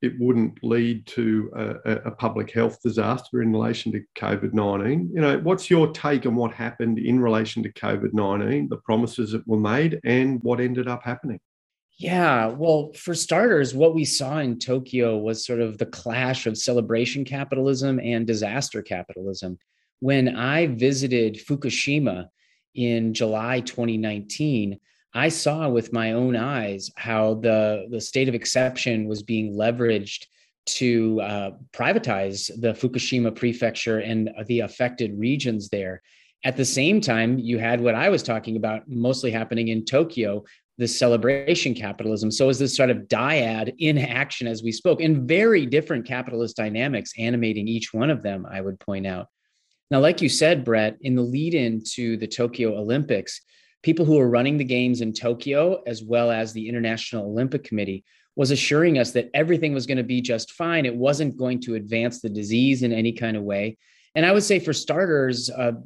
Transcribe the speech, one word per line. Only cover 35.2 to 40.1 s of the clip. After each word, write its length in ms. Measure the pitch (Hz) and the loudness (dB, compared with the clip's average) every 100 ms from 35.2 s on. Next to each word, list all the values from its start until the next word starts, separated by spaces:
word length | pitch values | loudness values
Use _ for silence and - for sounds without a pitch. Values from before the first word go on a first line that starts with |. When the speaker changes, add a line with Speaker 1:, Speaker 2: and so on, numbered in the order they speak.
| 117 147 127 110 104 | -2 0 -2 -4 -4
Speaker 2:
there. 320 | 101 95 92 _ _ _ _ | -6 -6 -10 _ _ _ _
At 140 | 135 131 | -4 0
the 80 | 127 | 0
same 340 | 131 147 208 | 2 2 2
time, 380 | 208 113 113 131 | 2 2 2 0
you 180 | 113 117 | 0 -2
had 240 | 113 120 | 0 2
what 140 | 120 | 2
I 160 | 113 175 | 2 2
was 120 | 170 | 2
talking 340 | - 110 113 113 | 0 -4 -4 -4
about 300 | 110 110 - | -2 -4 -6
mostly 440 | 123 120 131 127 | -2 0 0 -2
happening 380 | 113 113 117 113 | -2 -2 -2 -2
in 180 | 110 110 | -2 0
Tokyo, 580 | 135 165 | 2 2